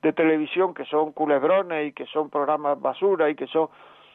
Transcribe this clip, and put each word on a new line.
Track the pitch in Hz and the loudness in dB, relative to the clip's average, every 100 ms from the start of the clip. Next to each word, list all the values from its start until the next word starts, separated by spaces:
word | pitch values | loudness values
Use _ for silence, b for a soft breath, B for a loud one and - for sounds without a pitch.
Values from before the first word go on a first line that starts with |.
de | 156 | -2
televisión | 151 160 156 151 180 185 | 2 2 2 0 0 0
que | 165 135 | -2 -4
son | 151 156 | -2 -2
culebrones | 143 151 143 147 190 180 160 151 | -2 0 2 4 2 0 -4 -6
y | |
que | - 131 | -8 -8
son | 156 147 | -4 -2
programas | 147 143 151 147 139 | -2 0 0 0 -2
basura | 131 127 196 185 156 | -2 0 0 2 2
y | 151 | 0
que | 135 | -2
son, | 160 156 B B B B | -2 -2 B B B B